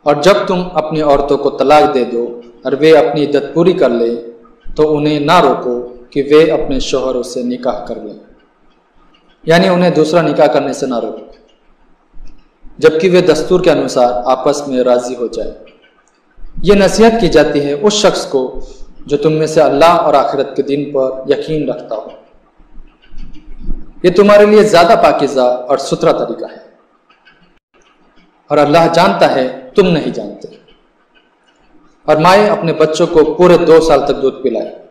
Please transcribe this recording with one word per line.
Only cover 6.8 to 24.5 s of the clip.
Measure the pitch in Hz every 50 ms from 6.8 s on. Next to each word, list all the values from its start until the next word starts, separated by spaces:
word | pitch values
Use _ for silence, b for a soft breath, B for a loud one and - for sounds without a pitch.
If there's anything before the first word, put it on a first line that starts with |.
शौहरों | - - 143 131 127 131 127 123 120
से | - - 131 120
निकाह | 123 123 120 - 131 110 - -
कर | - 113 107 107
लें, | 101 98 - - _ - _ _ _ _ _ _ _ _ _ _ _ _ _ _ _ _ _ _ _ _ _ -
यानी | 160 160 175 190 190
उन्हें | 180 175 180 175 143
दूसरा | 151 151 151 170 175
निकाह | 160 151 143 - 151 143
करने | - 143 135 139 123
से | - 143
ना | 131 123 113
रोको, | 113 107 - - - - - _ _ _ _ _ _ _ _ _ _ _ _ _ _ _ _ - - - - - _ _ _ _ _ - - -
जबकि | - 160 156 160 185 185
वे | 175 180 180
दस्तूर | 175 147 - 139 - 185 175
के | 180 175
अनुसार | 147 143 139 131 - 135 123 107 101 - - 127
आपस | 131 131 - 147 143 147 143 139
में | 131 127 123
राजी | 123 120 120 123 123 127
हो | 120 120 110
जाए। | - 113 110 - - - - - _ _ _ _ _ _ _ _ _ _ _ _ _ - - - - -
ये | - 175 202
नसीहत | 196 196 180 - 208 220 226 220 -
की | 185 160
जाती | 143 156 151 156 147 143
है | 143 143 143
उस | 147 208 208 208 -
शख्स | - 180 - - -
को | - - 135 127 123 - - B B B B B B - - -
जो | 127 143
तुम | 143 147 160
में | 156 156 156 151
से | - 165
अल्लाह | 147 139 139 143 160 170 175 170
और | 160 156 143
आखिरत | 139 127 - 139 139 131 - -
के | - 135
दिन | 139 139 147 143 143
पर | 143 135 131 131 131 131 131 135
यकीन | 139 135 - 156 156 151 143 127
रखता | 113 - - - 110
हो। | 107 - - - - _ _ _ _ _ _ _ _ - _ - - - - _ _ _ _ - - - - - - - - - - - - - - - - - - -
ये | 180
तुम्हारे | 180 202 196 202 208 208 208
लिए | 208